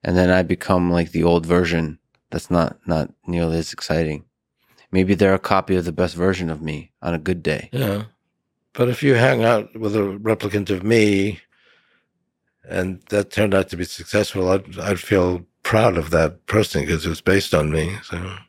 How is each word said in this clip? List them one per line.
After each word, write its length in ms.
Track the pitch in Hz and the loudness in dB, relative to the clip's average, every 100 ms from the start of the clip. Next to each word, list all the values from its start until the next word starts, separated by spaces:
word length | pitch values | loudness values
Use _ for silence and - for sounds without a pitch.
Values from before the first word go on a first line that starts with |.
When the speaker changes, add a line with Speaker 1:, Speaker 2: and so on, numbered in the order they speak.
Speaker 1:
And 140 | 85 90 | 0 2
then 120 | 90 | 4
I 120 | 90 | 4
become, 480 | 87 92 - 92 87 | 2 -2 0 0 2
like, 220 | 87 82 | 0 0
the 100 | 82 | 0
old 240 | 85 85 82 | 2 2 2
version 540 | 87 85 85 80 - _ _ - | 2 2 0 -2 -6 _ _ -10
that's 200 | - - | -10 -2
not, 280 | 87 82 - - | 0 0 -4 -4
not 260 | 80 - _ - | -2 -2 _ -6
nearly 300 | 87 82 82 | -2 0 -2
as 140 | 80 | -4
exciting. 520 | - - 82 80 73 - _ _ _ _ _ - | -8 -4 -2 -2 -4 -12 _ _ _ _ _ -4
Maybe 240 | 95 92 | 0 2
they're 200 | 95 98 | 4 4
a 40 | 95 | 2
copy 380 | - 98 - 92 | 2 0 0 -2
of 80 | |
the 80 | 87 | -2
best 240 | 80 90 82 | -2 -2 0
version 320 | 92 90 85 | -2 0 -4
of 120 | 78 | -6
me 280 | 78 76 82 _ | -6 -8 -12 _
on 120 | - | -6
a 40 | 85 | -4
good 240 | 78 87 | -4 -4
day. 240 | 78 73 - | -4 -4 -6
Speaker 2:
Yeah. 320 | 127 113 101 110 _ _ _ _ _ _ | -6 -4 -4 -8 _ _ _ _ _ _
But 160 | - 123 | -2 -2
if 140 | 120 | 0
you 120 | 143 | 2
hang 280 | 120 131 123 | 4 4 4
out 340 | 113 113 - 110 | 2 2 -2 -6
with 200 | 110 107 | -2 0
a 20 | 98 101 | 0 -2
replicant 480 | 110 110 101 101 98 | -2 -2 0 -2 -2
of 140 | 92 | -2
me 560 | 101 117 107 98 101 90 _ _ _ _ _ _ _ _ _ _ _ _ - | 2 4 4 2 0 -4 _ _ _ _ _ _ _ _ _ _ _ _ -10
and 340 | 92 92 90 - | -6 -4 -6 -4
that 220 | 104 98 | -2 -2
turned 200 | - 104 | -2 0
out 160 | 95 92 | 0 0
to 60 | 87 | -4
be 80 | |
successful, 640 | 85 - 82 104 104 95 90 | -8 -10 -4 -2 -2 -2 0
I'd, 300 | 95 95 92 | 0 -2 -8
I'd 220 | 101 92 | -4 -4
feel 440 | - 98 90 87 87 _ | 0 2 2 0 -6 _
proud 320 | - 110 113 85 | 0 2 4 2
of 120 | 80 | 0
that 360 | 82 78 85 - | 2 2 -2 -2
person 400 | 107 104 78 71 | 0 0 0 -2
'cause 180 | 82 | -2
it 40 | 85 | -2
was 120 | 78 | -4
based 320 | - 98 - | 0 0 2
on 200 | 85 76 | 0 2
me. 240 | 78 82 104 | 0 -2 -6
So, 320 | - 87 92 92 | -10 -10 -10 -12